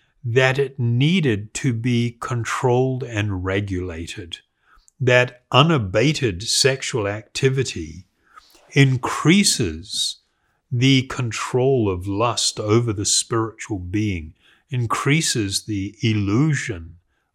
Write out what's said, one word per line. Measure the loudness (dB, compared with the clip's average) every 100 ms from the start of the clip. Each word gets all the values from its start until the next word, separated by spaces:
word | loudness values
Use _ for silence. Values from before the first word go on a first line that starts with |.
| _ _
that | -2 2 2 2
it | -2 -2
needed | 0 2 2 4 2 0 -4
to | -4 -2
be | -2 0 0 0 -4
controlled | -6 -6 -4 -2 2 2 2 -2
and | -6 -4 -4 -2
regulated, | -2 -2 -2 -4 -6 -8 -12 -12 -14 -16 _ _ _ _ _ -4
that | 4 4 4 -4 2
unabated | 4 6 4 2 2 2 2 -2 -2
sexual | -4 2 2 0 -4 -4 -4
activity | -6 -8 0 0 0 -4 -6 -10 -14 -20 _ _ -20 _ -20 _
increases | 4 4 4 -2 0 4 4 4 2 -2 -4 -10 -6 -6 -6 _ _ _ _ -6
the | 2 4 4
control | 2 -4 -6 -4 -4 0 2 2 2
of | 0 -4
lust | -2 -2 0 -4 -4
over | 2 2 2
the | -2
spiritual | -2 -2 0 -2 -2 -8 -10 -8
being, | -4 -4 -2 -4 -8 -18 _ _ -8
increases | -4 -2 -2 2 0 0 -2 -2 -4
the | -4 -6 -6 -2
illusion | 0 0 2 2 2 0 -4 -10 -12 -20 _ _ _